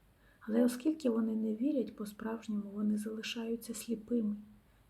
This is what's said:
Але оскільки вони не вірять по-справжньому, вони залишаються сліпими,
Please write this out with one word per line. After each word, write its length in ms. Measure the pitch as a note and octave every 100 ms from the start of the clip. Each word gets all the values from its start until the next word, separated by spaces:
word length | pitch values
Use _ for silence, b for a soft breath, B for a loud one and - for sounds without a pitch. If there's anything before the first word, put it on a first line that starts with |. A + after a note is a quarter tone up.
| _ b b b
Але 240 | - A3+
оскільки 460 | B3 - D#4 D#4 B3
вони 260 | A3+ A3
не 200 | A3 A3
вірять 400 | G#3+ C#4 C#4 G#3
по-справжньому, 760 | - G#3 - A3 A3+ - G#3 G3+
вони 280 | G#3 G#3+ G#3+
залишаються 760 | G#3+ A3 A3 A#3 A3+ A#3 -
сліпими, 640 | A#3 - G#3+ - A#3+ G#3 G#3 - - b b